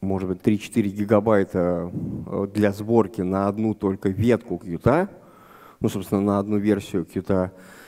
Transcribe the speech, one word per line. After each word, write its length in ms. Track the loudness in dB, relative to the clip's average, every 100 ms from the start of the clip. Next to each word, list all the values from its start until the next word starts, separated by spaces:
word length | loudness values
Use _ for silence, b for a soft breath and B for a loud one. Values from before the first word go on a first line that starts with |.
может 300 | -4 -2 -2
быть, 120 | -2
три-четыре 480 | 0 0 -2 -2 -2
гигабайта, 1000 | -2 2 2 4 2 2 0 0 0 -4
э, 560 | -8 -8 -8 -8 -6 -4
для 180 | 0 0
сборки 500 | 0 0 2 2 0
на 260 | -2 0 0
одну 260 | 0 -2
только 360 | 0 -2 0 -2
ветку 520 | 0 2 2 0 -10
Qt, 460 | -6 0 2 2 0 -6 B B B B B B
ну, 80 | -4
собственно, 320 | -4 -4 0
на 180 | 2 0
одну 180 | 0 -2
версию 480 | 2 0 0 -4 -4
Qt. 460 | -6 -2 0 0 -4 B B